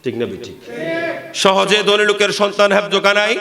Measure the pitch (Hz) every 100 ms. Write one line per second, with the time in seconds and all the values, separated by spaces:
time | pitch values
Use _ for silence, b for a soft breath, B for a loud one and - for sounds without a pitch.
0 | 135 113 113 95 - - - - - 330
1 | 339 - - - 196 190 190 208 202 208
2 | 208 202 202 - 202 196 202 202 208 190
3 | 202 202 208 233